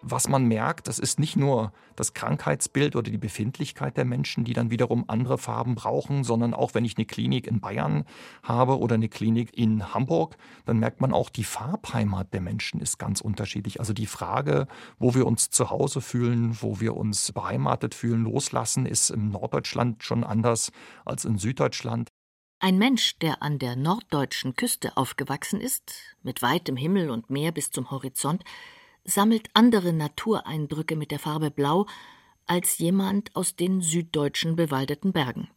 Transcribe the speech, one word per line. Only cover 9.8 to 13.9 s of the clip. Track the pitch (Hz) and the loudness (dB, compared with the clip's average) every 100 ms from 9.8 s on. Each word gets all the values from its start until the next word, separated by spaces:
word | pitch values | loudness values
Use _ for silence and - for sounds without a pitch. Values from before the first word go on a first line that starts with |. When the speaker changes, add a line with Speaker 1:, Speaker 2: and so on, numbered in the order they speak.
| 101 | 0
Speaker 1:
Hamburg, | 117 131 165 160 - - - | -2 0 2 0 -4 -20 -12
dann | - 117 | -2 2
merkt | 120 - | 2 0
man | 131 | 2
auch, | - 131 | 2 0
die | - | -4
Farbheimat | 107 - 117 190 - 120 107 95 95 | -6 -6 -6 -6 -4 -2 0 0 -4
der | 101 | -4
Menschen | 90 110 - - | -4 -4 -6 -6
ist | - - | -6 -4
ganz | 78 98 | -4 -4
unterschiedlich. | 110 98 104 - 98 - | -2 -4 -4 -4 -6 -6
Also | 110 | -4